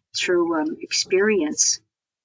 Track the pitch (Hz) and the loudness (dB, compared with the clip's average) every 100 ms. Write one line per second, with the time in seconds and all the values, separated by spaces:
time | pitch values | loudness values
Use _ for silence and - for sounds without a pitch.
0 | _ - - 175 170 160 156 175 - - | _ -6 0 0 2 0 -4 -6 -6 -6
1 | - 190 208 202 151 - - - _ _ | 0 2 2 2 0 0 0 -2 _ _
2 | _ _ | _ _